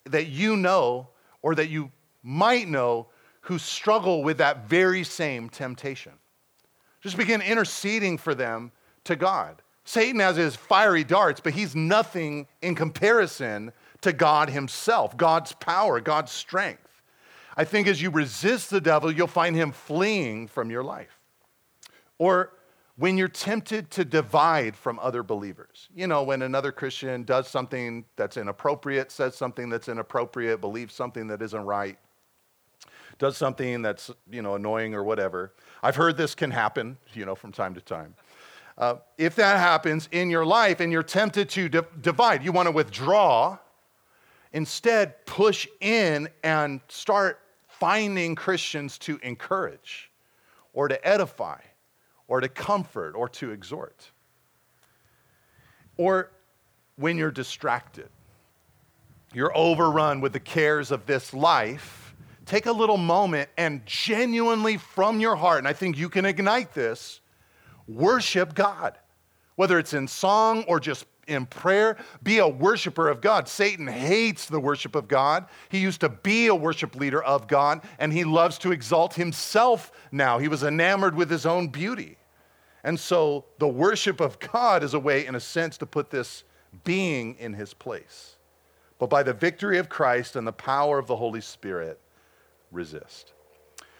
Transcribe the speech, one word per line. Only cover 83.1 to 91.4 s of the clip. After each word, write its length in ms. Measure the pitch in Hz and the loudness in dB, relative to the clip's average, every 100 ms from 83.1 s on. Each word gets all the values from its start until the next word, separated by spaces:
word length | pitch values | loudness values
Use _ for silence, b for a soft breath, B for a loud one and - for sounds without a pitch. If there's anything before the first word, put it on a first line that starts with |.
| 175 156 143 - - | 2 2 0 -8 -2
the 100 | 147 | 0
worship 520 | 123 185 220 202 156 | 2 2 2 0 0
of 180 | 143 - | -2 -4
God 440 | - 240 240 180 | -4 2 4 4
is 100 | 147 | 2
a 60 | 147 | 0
way, 260 | 139 139 131 | 2 0 0
in 80 | |
a 60 | 127 | -6
sense, 400 | - 170 165 - | -6 -4 -4 -6
to 80 | - | -6
put 240 | 147 143 | -6 -4
this 320 | 139 120 - b b b 92 | -6 -6 -12 b b b -10
being 520 | - 185 185 139 113 127 | -4 -2 0 -2 -6 -10
in 140 | 117 | -12
his 200 | 104 101 | -10 -12
place. 600 | - 127 101 - - - _ _ b b b b - | -12 -12 -12 -14 -20 -20 _ _ b b b b -6
But 100 | 123 | 2
by 140 | 143 | 4
the 100 | 131 | 4
victory 460 | 113 170 170 202 180 | 0 -2 0 0 0
of 100 | 170 | -2
Christ 460 | - 135 123 123 131 | 0 2 2 -2 -6
and 100 | 113 | -8
the 80 | |
power 460 | - - 139 147 139 | -6 -2 0 2 0
of 80 | 123 | -2
the 80 | 113 | -2
Holy 260 | 117 113 | -4 -6